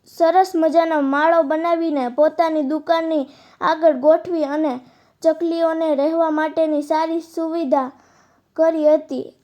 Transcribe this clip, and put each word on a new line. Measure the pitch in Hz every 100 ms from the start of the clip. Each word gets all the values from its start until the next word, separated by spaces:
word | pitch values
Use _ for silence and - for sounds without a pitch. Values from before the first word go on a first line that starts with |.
| _
સરસ | - 330 349 381
મજાનો | 339 320 320 330 311
માળો | 277 277 320 339
બનાવીને | 285 311 339 339 330 294 240
પોતાની | 254 302 311 330 311
દુકાનની | 269 311 311 330 330 311 269 - - -
આગળ | - 320 330
ગોઠવી | 262 294 339 349 339
અને | 277 294 311 247 - _ _ _
ચકલીઓને | 320 320 339 330 330 320 320
રહેવા | 277 294 330 320
માટેની | 302 311 302 320 294
સારી | 294 311 320 330
સુવિધા | 320 - 330 339 285 285 262 - _ _ _ _ _ -
કરી | 320 320 302
હતી | 302 311 254 - -